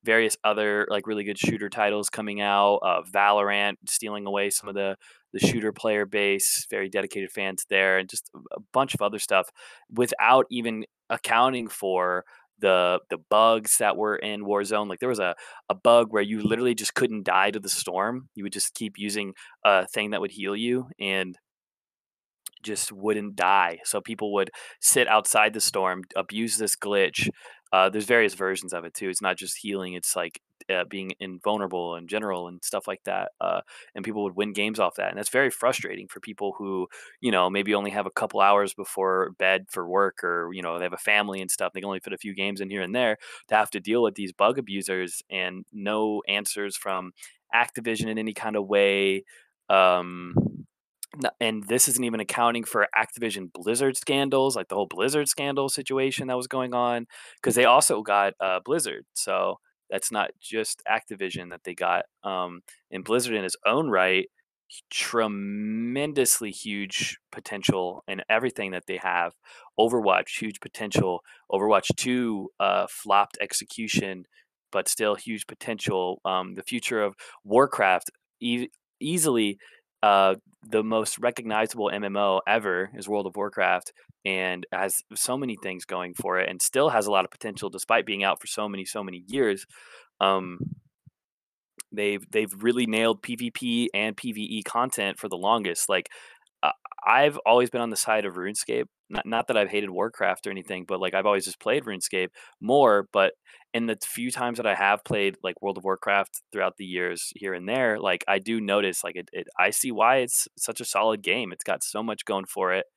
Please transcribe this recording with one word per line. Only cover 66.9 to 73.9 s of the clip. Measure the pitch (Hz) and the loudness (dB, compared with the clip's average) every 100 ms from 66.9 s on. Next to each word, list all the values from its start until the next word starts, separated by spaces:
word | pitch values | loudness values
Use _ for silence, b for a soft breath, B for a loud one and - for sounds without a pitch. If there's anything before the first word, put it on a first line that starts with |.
| - - - _ | -4 -6 -8 _
potential | - - 101 - 101 90 92 - | -16 -10 -2 0 0 -2 -6 -10
in | 98 - | -10 0
everything | 110 123 - 98 | 2 2 -4 -6
that | 92 - | -6 -6
they | 92 | -6
have. | 90 87 87 - B B B - | -2 -2 -2 -6 B B B 2
Overwatch, | 113 120 104 92 92 - | 4 4 4 4 2 -6
huge | 110 98 | -8 -10
potential. | - - 107 - 98 87 B B B | -16 -10 -2 0 0 -2 B B B
Overwatch | 98 104 101 - - | 0 4 4 4 -2
two, | 127 123 120 104 95 _ | 0 0 0 -2 -6 _
uh, | 98 95 92 | 0 2 -2
flopped | - 107 101 101 - | -6 2 4 4 -2
execution, | 101 - 107 - 110 | -6 -6 -6 -10 -2